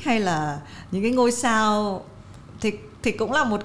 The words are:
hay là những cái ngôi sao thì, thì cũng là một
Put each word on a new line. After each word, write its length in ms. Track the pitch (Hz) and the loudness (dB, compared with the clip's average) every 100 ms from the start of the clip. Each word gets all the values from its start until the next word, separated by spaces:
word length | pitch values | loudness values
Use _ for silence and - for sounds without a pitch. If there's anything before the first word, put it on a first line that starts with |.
hay 160 | 302 226 | 0 0
là 380 | 190 160 151 143 - - - | 2 0 -2 -4 -10 -16 -6
những 120 | 185 | -2
cái 80 | 220 | 2
ngôi 200 | 254 240 | 4 4
sao 720 | 240 247 220 214 208 208 190 - - - - - - | 4 2 4 4 2 0 -4 -8 -18 -20 -20 -18 -4
thì, 120 | 214 208 - - | -2 -2 -10 -4
thì 100 | 233 | -4
cũng 200 | - 214 | 0 0
là 120 | 285 | 2
một 160 | 262 202 | 2 0